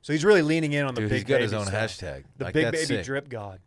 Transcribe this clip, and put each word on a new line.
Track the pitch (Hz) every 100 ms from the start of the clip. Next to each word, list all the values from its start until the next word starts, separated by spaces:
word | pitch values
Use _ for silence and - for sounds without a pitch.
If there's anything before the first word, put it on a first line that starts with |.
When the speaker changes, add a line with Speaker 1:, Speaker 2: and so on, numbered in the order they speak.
Speaker 1:
So | -
he's | 151
really | 175 202
leaning | 151 160 156
in | 147 139
on | 123
the |
Speaker 2:
Dude, | 107
Speaker 1:
big | 104
Speaker 2:
he's | 113
got | 135
his | 113
Speaker 1:
baby | 107
Speaker 2:
own | 101
Speaker 1:
stuff. | 101 110
Speaker 2:
hashtag. | - 87 69 69 -
Speaker 1:
The | 90
Speaker 2:
Like, |
Speaker 1:
big | 156 117
Speaker 2:
that's | 160 156
Speaker 1:
baby | 101
Speaker 2:
sick. | 117
Speaker 1:
drip | 139 139
god. | 117 101 95